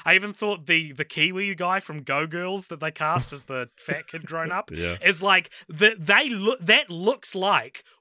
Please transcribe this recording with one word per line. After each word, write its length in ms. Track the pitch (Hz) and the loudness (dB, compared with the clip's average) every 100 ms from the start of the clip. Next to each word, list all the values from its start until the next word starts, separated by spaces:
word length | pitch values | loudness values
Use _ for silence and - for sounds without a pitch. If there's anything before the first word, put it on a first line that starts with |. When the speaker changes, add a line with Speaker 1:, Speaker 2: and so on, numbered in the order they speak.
| 160 | 2
Speaker 1:
I 100 | 185 | 2
even 160 | 208 | 2
thought 360 | 196 214 196 147 | -4 -4 -4 0
the, 260 | 165 156 | 0 0
the 100 | 139 | -8
Kiwi 500 | 151 - 160 185 202 175 | -6 -2 0 0 -6 -4
guy 240 | 180 190 | -2 -2
from 220 | - 156 | -4 -10
Go 240 | 131 139 156 | -4 -4 -4
Girls 400 | 170 180 196 - | -6 -6 -6 -8
that 120 | 160 | -8
they 120 | 156 | -8
cast 420 | 156 156 165 123 | -4 -2 0 -2
as 100 | 143 | -10
the 240 | - 131 123 | -10 -8 -8
Speaker 2:
<laughs> 40 | _ | _
Speaker 1:
fat 300 | - 143 - | -8 -8 -8
kid 180 | 160 151 | -14 -10
grown 260 | 160 160 | -6 -4
up 200 | 185 - | -6 -6
Speaker 2:
Yeah. 240 | 80 85 87 | -6 -4 0
Speaker 1:
is, 180 | 180 170 | 0 2
like, 260 | 196 185 - - - | 4 4 2 -10 -12
the, 280 | 156 208 220 | 2 4 6
they 300 | 156 208 294 | 6 4 4
look, 300 | 214 202 254 | 0 -2 0
that 280 | 170 240 294 | 4 4 2
looks 460 | 170 196 269 - 190 | -2 -2 -2 -2 -2
like 480 | 196 165 117 - - _ | 2 2 0 -12 -20 _